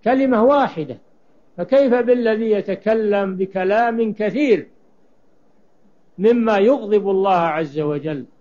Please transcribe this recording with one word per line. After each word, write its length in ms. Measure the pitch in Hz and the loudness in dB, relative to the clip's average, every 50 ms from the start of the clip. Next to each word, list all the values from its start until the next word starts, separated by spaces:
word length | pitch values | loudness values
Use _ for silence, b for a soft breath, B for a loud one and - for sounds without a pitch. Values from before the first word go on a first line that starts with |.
| _ | _
كلمة 400 | 214 254 269 269 262 254 214 220 | 0 0 2 2 2 2 4 4
واحدة، 540 | 262 285 285 262 - - 170 151 139 117 - _ _ _ _ _ _ _ _ _ _ _ | 4 4 4 2 0 -4 -8 -10 -10 -10 -16 _ _ _ _ _ _ _ _ _ _ _
فكيف 360 | - 175 175 262 277 277 262 233 | -10 -4 0 2 4 4 4 2
بالذي 580 | 247 240 226 247 247 233 226 220 214 226 220 | 0 2 2 2 2 2 -2 -2 0 0 0
يتكلم 840 | 214 202 190 202 190 185 - 208 226 226 220 208 202 202 196 190 190 | 0 -2 -2 -4 -8 -4 -2 -2 0 0 0 0 0 0 -2 -4 -4
بكلام 800 | 185 190 190 - 190 185 185 202 220 240 233 233 226 233 220 208 | -4 -6 -4 -4 -4 -2 0 0 0 0 0 0 -2 -4 -4 -4
كثير 540 | - 214 208 175 254 302 269 214 156 - - _ _ _ _ _ _ _ _ _ _ _ _ _ _ _ _ _ _ _ _ _ _ _ _ _ _ _ _ _ | -4 -4 -4 -2 -2 0 0 0 0 -2 -10 _ _ _ _ _ _ _ _ _ _ _ _ _ _ _ _ _ _ _ _ _ _ _ _ _ _ _ _ _
مما 400 | - 185 220 240 240 226 226 214 | 0 2 2 2 2 2 0 2
يغضب 520 | 196 190 226 285 254 220 202 214 208 190 196 | 2 4 2 2 0 0 0 -2 0 0 0
الله 280 | 196 190 190 196 185 | -2 0 0 2 2
عز 420 | 175 165 165 151 160 165 147 139 151 | 2 0 0 -2 -4 -6 -6 -6 -6
وجل؟ 460 | 151 147 147 147 139 156 151 139 120 - _ _ | -4 -4 -4 -4 -6 -6 -8 -8 -10 -14 _ _